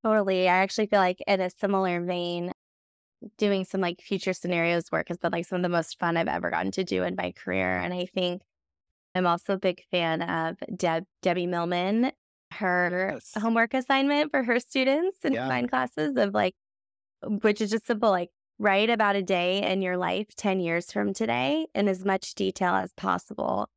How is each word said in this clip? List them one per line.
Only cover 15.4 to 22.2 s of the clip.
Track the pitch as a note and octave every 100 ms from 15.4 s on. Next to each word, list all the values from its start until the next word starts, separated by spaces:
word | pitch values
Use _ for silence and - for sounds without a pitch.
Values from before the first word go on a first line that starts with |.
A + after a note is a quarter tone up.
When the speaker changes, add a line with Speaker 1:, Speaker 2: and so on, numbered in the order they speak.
| C4
Speaker 1:
design | B3+ A#3+
classes | B3+ B3+ - D4+ B3+
of, | G3+
like, | G#3 F#3 - _ _ _ _ _ _ -
which | G3+ G#3+ G#3
is | G#3+
just | A3 -
simple, | A3 A3
like, | F#3 F3 _ _ _
write | G#3 G3 G#3+
about | A3+ G#3 G3+
a |
day | F#3 F#3 F3+ F#3+ G3+
in | F#3+
your | F#3 F3+
life | F3 F#3 G#3 -
ten | G#3 F#3+
years | E3+ E3+ F3
from | G3+ G#3
today | F#3+ A3 A#2+ C4+ D4+ D#4+
in | - G#3
as | F#3
much | F#3+ F#3+